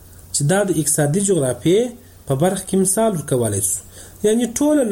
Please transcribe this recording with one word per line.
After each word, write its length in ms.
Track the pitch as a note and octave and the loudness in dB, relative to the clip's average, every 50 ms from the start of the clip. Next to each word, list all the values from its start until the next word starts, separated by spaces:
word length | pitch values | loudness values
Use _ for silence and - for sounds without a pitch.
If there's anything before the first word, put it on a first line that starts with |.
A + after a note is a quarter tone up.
| - - - - - - - | -20 -20 -20 -20 -20 -10 -6
چې 80 | - C#3+ D3 | -2 0 2
دا 100 | F#3 G3 G#3 F#3+ | 2 2 2 0
د 20 | E3 D#3+ | 0 -2
اقتصادي 400 | D3 - - D#3 D3 C#3+ D3 G3+ G3+ G3 | 0 -2 0 0 0 0 0 0 0 2
جغرافیې 540 | G3 D#3+ C#3 B2+ A#2+ - - D#3+ F3+ G#3+ B3 B3 A#3 - - - - - - - | 0 0 2 0 -2 -2 0 2 2 2 2 0 -4 -12 -20 -20 -20 -18 -6 -4
په 60 | C#3 C3 E3 | -2 0 0
برخه 220 | A3 G3+ G3 - - | 0 0 -2 -6 -2
کې 80 | - F#3+ F#3 | 0 0 2
مثال 260 | F#3 - A3 A3+ A3 F#3+ | 2 2 2 2 0 0
ورکولی 500 | D#3+ C#3+ - C#3 B2 A#2 G#2+ G2+ G2 - - | -2 -4 -2 -2 0 0 0 -2 -2 -2 -4
شو. 120 | - - - - - - - - - - - | -4 -6 -8 -14 -20 -20 -20 -20 -14 -2 0
یعنی 180 | G#3 A3 A#3 B3 A#3 A#3 - | 0 2 2 0 -2 -2 0
ټوله 240 | D4 D4 D4+ D4 B3+ G#3+ | 0 2 2 2 2 2